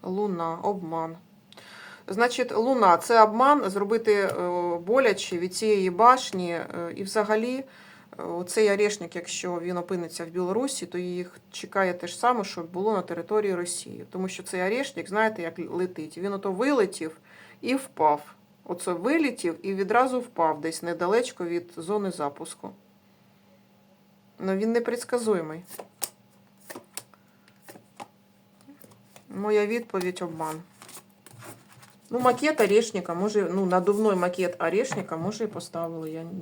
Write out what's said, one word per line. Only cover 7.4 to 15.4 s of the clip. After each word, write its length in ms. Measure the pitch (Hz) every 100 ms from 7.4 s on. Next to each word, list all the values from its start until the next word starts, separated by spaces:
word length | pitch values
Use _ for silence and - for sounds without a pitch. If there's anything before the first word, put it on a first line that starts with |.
| 240 262 269 - - - - -
е, 40 |
оцей 500 | 170 170 180 - 208
"Орешник", 440 | 202 208 208 170 175
якщо 440 | - - 180 175
він 160 | 175 180
опиниться 480 | 175 185 165 -
в 40 | 165
Білорусі, 580 | 175 180 202 269 - 175
то 120 | 180
їх 420 | 180 180 180 - _
чекає 440 | - - 196 185
те 120 | 180 -
ж 120 | -
саме, 260 | 240 240
що 180 | 196 -
було 300 | 165 180 208
на 100 | 208
території 520 | 175 165 170 214 202
Росії. 520 | 180 175 - - - -
Тому 180 | 185 185
що 140 | 185
цей 200 | 185 185
"Орешник", 460 | 185 233 277 - 165
знаєте, 340 | 202 220 214